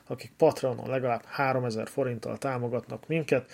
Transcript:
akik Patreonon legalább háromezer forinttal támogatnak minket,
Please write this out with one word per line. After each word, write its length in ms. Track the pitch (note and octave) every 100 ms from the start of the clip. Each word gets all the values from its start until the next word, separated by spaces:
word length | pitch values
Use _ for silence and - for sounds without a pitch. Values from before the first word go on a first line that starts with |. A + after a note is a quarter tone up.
| -
akik 260 | B2+ - -
Patreonon 520 | D#3+ - C3+ A#2 A#2
legalább 360 | C3 B2 A2+
háromezer 640 | - - C3+ C3 B2 A2 -
forinttal 500 | - B2+ A#2 A#2 A2
támogatnak 680 | C#3 B2+ A#2+ A#2+ - A#2+ -
minket, 440 | D#3+ D3+ C3+ -